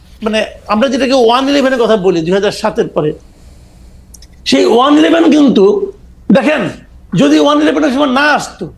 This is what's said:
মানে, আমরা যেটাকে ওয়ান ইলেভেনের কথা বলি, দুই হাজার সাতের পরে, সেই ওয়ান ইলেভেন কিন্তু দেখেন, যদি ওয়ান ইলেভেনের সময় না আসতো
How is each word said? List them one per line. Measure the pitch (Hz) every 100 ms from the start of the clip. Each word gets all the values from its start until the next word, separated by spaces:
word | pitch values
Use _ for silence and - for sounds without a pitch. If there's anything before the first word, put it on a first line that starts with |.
| - -
মানে, | 214 214 - - -
আমরা | 214 262
যেটাকে | 247 247
ওয়ান | 269 226 240 269
ইলেভেনের | 285 262 262
কথা | 220 220
বলি, | 185 170
দুই | 160
হাজার | 196 196
সাতের | - 214 - 175
পরে, | 180 151 - - - - - - - - - - - - -
সেই | - 269
ওয়ান | 226 226 269 302
ইলেভেন | 320 330 320
কিন্তু | 302 277 190 196 202 - - - - -
দেখেন, | 240 240 294 160 - - - -
যদি | 170 285 311
ওয়ান | 285 294
ইলেভেনের | 311 294 294
সময় | 254 294
না | 254
আসতো | 294 247 - - 160